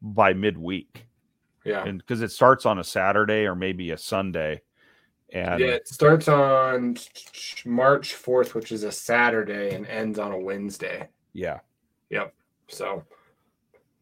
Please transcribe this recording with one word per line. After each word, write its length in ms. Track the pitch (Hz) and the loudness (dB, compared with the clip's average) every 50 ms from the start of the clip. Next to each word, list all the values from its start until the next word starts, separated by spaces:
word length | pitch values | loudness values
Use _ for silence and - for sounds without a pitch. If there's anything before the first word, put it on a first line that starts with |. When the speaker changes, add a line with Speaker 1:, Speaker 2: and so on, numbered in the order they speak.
| - | -14
Speaker 1:
by 300 | 107 101 110 104 95 92 | -4 2 4 6 6 6
midweek. 720 | 92 101 107 87 80 80 87 95 85 - _ - - - _ _ _ _ _ _ _ _ _ _ _ - | 4 2 0 0 -2 -4 -6 -6 -6 -8 _ -20 -20 -20 _ _ _ _ _ _ _ _ _ _ _ -6
Speaker 2:
Yeah. 200 | 107 104 98 101 | -6 -4 -4 -4
Speaker 1:
And 200 | 101 98 90 - | -6 -8 -8 -6
'cause 180 | - 123 110 117 | -6 -4 -4 -4
it 100 | 98 - | -4 2
starts 340 | - 131 127 131 127 - | 6 6 8 8 6 4
on 120 | 117 104 92 | 0 0 0
a 40 | 85 | -2
Saturday 640 | - - 101 92 98 101 104 107 104 107 107 107 | -4 -2 0 2 2 2 2 2 2 2 2 0
or 80 | 98 90 | 0 -2
maybe 380 | 90 92 95 92 90 90 82 80 | -2 -4 -4 -4 -4 -6 -8 -8
a 60 | - | -8
Sunday. 640 | - - 110 98 95 95 85 82 78 78 76 - _ _ _ _ _ _ _ _ _ _ _ _ _ _ | -6 -4 -2 -2 -2 -2 -4 -4 -4 -4 -4 -6 _ _ _ _ _ _ _ _ _ _ _ _ _ _
And 300 | - 92 90 90 87 104 | -8 -6 -4 -2 0 0
Speaker 2:
Yeah, 80 | 127 127 | 0 0
it 200 | 123 117 - - | 0 -4 -6 -8
starts 400 | - - 151 151 160 156 - 160 | -2 4 6 8 8 6 6 4
on 680 | 147 143 139 135 135 131 131 131 127 123 123 123 120 - - - - - - - - - - - - - - | 4 4 4 4 4 4 4 2 0 0 -2 -2 -4 -6 -10 -18 -20 -20 -20 -20 -18 -16 -16 -14 -14 -12 -6
March 500 | 123 120 123 131 135 143 139 135 - - | -4 0 2 4 4 4 4 2 -6 -12
fourth, 400 | - - 127 127 127 117 - - | -8 -2 0 2 2 2 2 -2
which 180 | 113 110 - 113 | -8 -8 -6 -8
is 100 | 107 104 | -6 -6
a 80 | 104 - | -8 -8
Saturday, 840 | - - - 117 120 120 120 113 110 104 101 101 101 101 101 95 | -8 -4 0 2 2 2 2 2 0 -2 -2 -4 -4 -4 -4 -4
and 120 | 95 104 | -6 -8
ends 320 | 104 110 110 110 110 104 104 | -8 -6 -4 -4 -4 -4 -4
on 140 | 101 104 98 | -4 -4 -4
a 60 | 92 | -6
Wednesday. 720 | 92 95 98 98 101 101 98 - 92 92 92 92 - - _ _ _ _ - | -4 -6 -6 -6 -6 -8 -8 -8 -8 -8 -8 -8 -12 -14 _ _ _ _ -10
Speaker 1:
Yeah. 280 | - 90 82 69 - - _ _ _ _ _ _ _ _ - | -8 -6 -6 -6 -8 -12 _ _ _ _ _ _ _ _ -8
Speaker 2:
Yep. 240 | - 107 95 - - _ _ _ _ _ _ - | -6 -6 -6 -8 -12 _ _ _ _ _ _ -18
So, 360 | - - 95 95 98 - - _ _ _ _ _ _ _ _ _ _ _ _ _ _ _ _ _ _ _ | -12 -10 -8 -8 -8 -8 -12 _ _ _ _ _ _ _ _ _ _ _ _ _ _ _ _ _ _ _